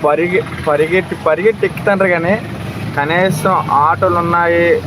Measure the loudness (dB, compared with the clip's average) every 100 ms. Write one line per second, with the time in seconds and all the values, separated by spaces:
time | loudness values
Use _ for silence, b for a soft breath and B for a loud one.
0 | 2 2 0 -2 -4 -6 -2 0 2 0
1 | -2 -2 0 2 0 0 -4 -2 0 2
2 | 2 0 0 -2 -4 -10 -10 -8 -6 -4
3 | 0 2 2 0 0 0 0 2 2 2
4 | 0 0 0 0 2 2 2 2